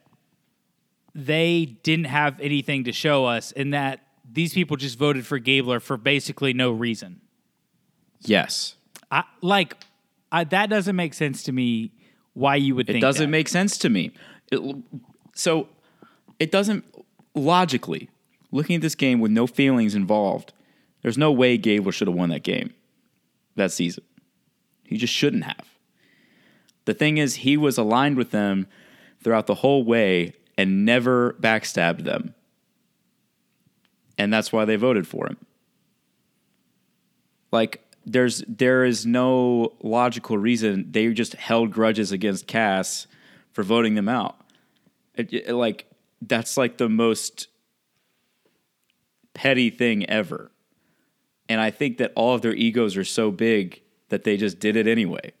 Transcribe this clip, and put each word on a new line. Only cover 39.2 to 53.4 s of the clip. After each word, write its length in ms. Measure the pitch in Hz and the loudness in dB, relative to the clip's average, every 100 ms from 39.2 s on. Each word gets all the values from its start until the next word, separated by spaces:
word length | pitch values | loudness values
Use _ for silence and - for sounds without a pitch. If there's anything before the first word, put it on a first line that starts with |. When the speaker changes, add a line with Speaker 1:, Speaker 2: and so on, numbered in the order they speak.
| 127 127 123 120 113 - | 2 2 2 2 0 -4
Speaker 2:
logical 540 | 107 117 123 117 - 107 | -2 2 2 -2 -4 -2
reason. 520 | 110 117 110 98 80 | 0 0 0 -2 -2
They 220 | 110 113 | 0 0
just 200 | 113 113 | 0 -4
held 360 | - - 117 113 | -6 0 0 2
grudges 420 | 110 110 107 95 | 2 2 2 -2
against 340 | 98 104 95 - | -2 -2 -4 -4
Cass 600 | 113 107 95 92 - - _ _ - _ | 0 2 0 -2 -8 -12 _ _ -20 _
for 100 | - | -6
voting 320 | 98 117 113 | 0 2 2
them 140 | 107 101 | 0 -2
out. 280 | 123 98 - _ _ _ _ _ _ _ | -2 -4 -10 _ _ _ _ _ _ _
It, 180 | - 117 | -10 -6
it, 220 | 120 - | -6 -4
like, 320 | 120 117 98 - _ _ _ | -2 -2 -4 -14 _ _ _
that's, 360 | 110 117 - 143 | -4 -4 -2 -2
like, 200 | 123 - | -2 0
the 120 | 117 | 0
most 600 | 110 117 107 - - - _ _ _ _ _ _ _ _ _ _ _ _ _ _ _ _ _ _ | 2 2 0 -6 -12 -18 _ _ _ _ _ _ _ _ _ _ _ _ _ _ _ _ _ _
petty 360 | - 139 127 117 | -4 0 2 2
thing 380 | - 120 104 92 | 2 0 0 0
ever. 420 | 110 85 - - _ _ _ _ _ _ _ _ _ - | -2 -2 -8 -14 _ _ _ _ _ _ _ _ _ -4
And 120 | 110 | -2
I 100 | 110 | -2
think 280 | - 147 120 | -2 -4 -2
that 140 | 113 | -2
all 200 | 113 117 | 0 2
of 80 | 123 | 2
their 120 | 113 | 0
egos 420 | - 113 117 110 95 | 0 0 0 0 -2
are 80 | |
so 260 | 95 - 107 | -4 -2 -2
big 520 | 92 | 0